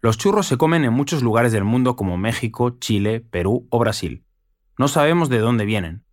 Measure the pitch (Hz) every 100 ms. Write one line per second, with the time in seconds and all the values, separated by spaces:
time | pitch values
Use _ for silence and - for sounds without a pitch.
0 | 117 113 196 208 196 127 156 165 135 117
1 | 143 160 120 110 120 113 98 120 127 123
2 | 98 90 104 120 117 113 123 123 - 107
3 | 101 113 113 90 90 120 - 117 113 -
4 | 82 60 _ _ _ _ _ _ 143 160
5 | 147 170 160 123 110 120 104 107 85 87
6 | _